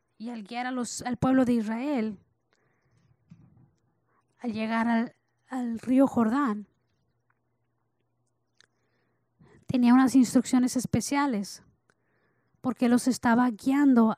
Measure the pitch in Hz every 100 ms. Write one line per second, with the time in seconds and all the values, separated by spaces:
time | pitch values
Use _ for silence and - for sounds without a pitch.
0 | _ - 226 233 196 233 247 254 233 -
1 | 247 240 262 262 247 240 214 226 285 269
2 | 220 196 _ _ _ _ _ _ _ _
3 | _ _ _ - _ _ _ _ _ _
4 | _ _ _ _ 247 214 220 226 233 226
5 | 247 - _ _ _ 262 240 226 - 262
6 | 269 247 220 269 269 208 202 _ _ _
7 | _ _ _ _ _ _ _ _ _ _
8 | _ _ _ _ _ _ _ _ _ _
9 | _ _ _ _ _ - - 262 240 254
10 | 262 269 233 262 - 254 247 254 - 240
11 | - 285 285 208 190 - _ _ _ _
12 | _ _ _ _ _ _ 254 - 240 247
13 | 262 233 240 233 247 208 269 277 285 240
14 | 226